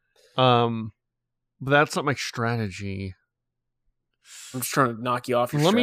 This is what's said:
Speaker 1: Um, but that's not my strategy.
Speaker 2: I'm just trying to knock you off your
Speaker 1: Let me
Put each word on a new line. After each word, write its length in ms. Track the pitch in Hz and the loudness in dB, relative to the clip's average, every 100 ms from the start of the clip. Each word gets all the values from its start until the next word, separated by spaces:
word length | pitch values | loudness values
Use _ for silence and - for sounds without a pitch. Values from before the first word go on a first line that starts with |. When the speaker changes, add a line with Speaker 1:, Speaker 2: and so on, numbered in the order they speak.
| _ _ _ - | _ _ _ 2
Speaker 1:
Um, 560 | 127 120 117 113 110 - _ _ _ _ _ - | 4 4 2 -2 -8 -12 _ _ _ _ _ -10
but 100 | 131 | 2
that's 240 | 143 151 185 | 4 4 0
not 100 | 147 | -2
my 80 | 127 | -2
strategy. 1000 | - - 117 117 104 92 101 95 98 - _ _ _ _ _ _ _ _ _ _ _ - - | -4 -4 -2 -2 -4 -6 -8 -8 -8 -12 _ _ _ _ _ _ _ _ _ _ _ -20 -14
Speaker 2:
I'm 80 | 131 | -10
just 100 | - | -4
trying 220 | - 127 113 | 0 0 0
to 60 | |
knock 240 | 123 123 127 | -4 -4 0
you 80 | 120 | 0
off 160 | 123 | 0
your 80 | 147 | 2
Speaker 1:
Let 120 | 160 | 2
me 60 | 233 | 4